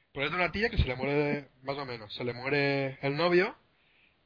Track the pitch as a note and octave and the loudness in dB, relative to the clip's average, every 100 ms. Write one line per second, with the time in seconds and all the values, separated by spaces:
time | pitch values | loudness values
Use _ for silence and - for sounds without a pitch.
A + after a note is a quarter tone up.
0 | _ C#3 C#3+ F3 F3 G3 A#3 A3+ C3 B2+ | _ -4 -2 0 -2 0 0 2 0 0
1 | C3+ C#3+ D3 D3 C#3 _ C3 C#3 C3+ A#2+ | 0 2 2 -2 -6 _ -8 -6 -6 -10
2 | G#2+ - A#2+ A#2+ B2+ C#3+ C#3 C#3 C3+ C3+ | -10 -6 -6 -4 0 2 4 2 -2 -4
3 | C#3 C#3+ F3 F3 G#3 - _ _ _ _ | -4 0 4 4 4 -2 _ _ _ _
4 | _ _ | _ _